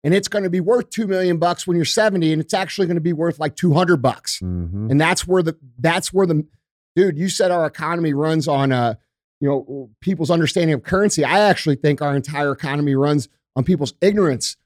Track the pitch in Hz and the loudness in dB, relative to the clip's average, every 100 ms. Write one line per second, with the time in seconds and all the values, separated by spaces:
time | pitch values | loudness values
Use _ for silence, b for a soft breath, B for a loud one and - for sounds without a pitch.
0 | 147 190 196 208 190 180 170 247 - - | 2 0 0 -4 -2 -2 2 0 0 -6
1 | 208 190 180 170 175 175 - 170 151 - | -2 0 0 2 0 -2 -2 0 0 2
2 | 214 190 160 156 156 185 190 - 180 170 | 2 2 0 0 -2 -4 -4 -2 -2 0
3 | 160 156 170 156 151 - 180 147 180 160 | 0 0 -2 -2 -6 0 2 2 4 2
4 | 123 110 - - 92 90 85 101 110 139 | 2 -2 -8 -8 -6 -4 -6 -6 0 2
5 | 160 180 175 185 165 156 131 123 160 170 | 2 0 0 0 0 -6 -18 -4 -2 -2
6 | - 185 185 151 151 _ _ _ _ 170 | -2 0 2 0 -2 _ _ _ _ 0
7 | 190 151 185 - 185 175 156 - 160 170 | 0 0 -4 0 0 2 -2 -4 -4 -2
8 | 165 143 156 160 160 139 139 127 117 110 | -2 0 0 0 0 0 2 2 0 -2
9 | _ _ _ _ 139 139 135 139 123 _ | _ _ _ _ -2 -2 -4 -14 -14 _
10 | - 175 160 170 156 - 165 143 - 190 | -4 -2 0 2 2 0 0 0 -2 0
11 | 208 160 135 185 208 180 160 139 151 139 | 0 0 2 4 4 2 0 0 0 0
12 | 147 139 139 147 147 135 151 143 147 135 | -2 -2 -4 -4 -2 -2 -4 -2 0 2
13 | 143 147 - _ _ - 135 170 143 - | 2 0 -2 _ _ -4 0 0 -2 0
14 | 185 208 175 127 - - | 0 2 2 0 -6 -10